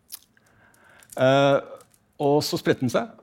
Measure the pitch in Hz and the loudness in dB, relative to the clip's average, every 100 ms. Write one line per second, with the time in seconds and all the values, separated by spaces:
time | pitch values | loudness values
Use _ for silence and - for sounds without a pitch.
0 | _ - _ _ _ _ _ _ _ - | _ -20 _ _ _ _ _ _ _ -20
1 | - - 131 135 139 139 - - - _ | -14 -2 2 4 4 2 -2 -16 -20 _
2 | _ - 143 147 - - - 143 123 185 | _ -4 0 0 0 -4 -2 -2 0 -2
3 | 233 - | -4 -10